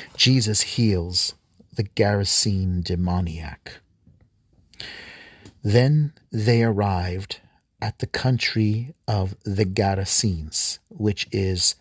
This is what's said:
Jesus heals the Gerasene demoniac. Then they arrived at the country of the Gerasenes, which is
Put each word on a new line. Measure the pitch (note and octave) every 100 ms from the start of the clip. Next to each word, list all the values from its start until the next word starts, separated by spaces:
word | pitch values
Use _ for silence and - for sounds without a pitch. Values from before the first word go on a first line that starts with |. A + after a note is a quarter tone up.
| - -
Jesus | A#2+ C3 G#2+ G#2
heals | - - A2+ F#2 E2+ F2+ - - _ _ _
the | - G2+
Gerasene | - G2+ G2+ G2 - A2 G2 F#2 F2+
demoniac. | E2+ F2 F2+ F2+ F2 E2 D#2 - - - _ _ _ _ _ _ _ _ _ - - - - - - - - -
Then | G#2+ G#2+ C3 D3+ D3 - _
they | A2+ G#2+ A#2
arrived | A2+ G2+ G2+ F#2 F#2 F#2 G2 - _ _ _ _
at | G#2+ -
the | B2
country | - B2+ B2 - A2+ G#2+ G#2+ B2 - -
of | G#2+ F#2+ G2
the | - G2
Gerasenes, | G2 G2 G2 F#2+ F#2 - A2 E2+ D2+ - - - _
which | - G#2 G2+ -
is | G2 F#2+ F#2 - -